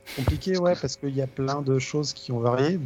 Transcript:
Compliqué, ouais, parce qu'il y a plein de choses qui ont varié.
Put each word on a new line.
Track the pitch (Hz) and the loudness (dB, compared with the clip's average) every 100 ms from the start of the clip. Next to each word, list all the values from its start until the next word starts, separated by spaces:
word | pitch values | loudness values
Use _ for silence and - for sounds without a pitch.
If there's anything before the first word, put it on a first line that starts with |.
| - - | -12 -2
Compliqué, | 127 151 190 185 | 0 0 0 2
ouais, | 175 180 | 2 2
parce | 139 - | -2 -4
qu'il | 143 135 | -4 -2
y | |
a | 131 | -2
plein | - 135 143 | -2 -2 0
de | 135 135 | 2 2
choses | - 151 143 | 2 -2 -2
qui | - - | -6 -4
ont | 120 | 0
varié. | 120 123 143 185 | 2 4 2 0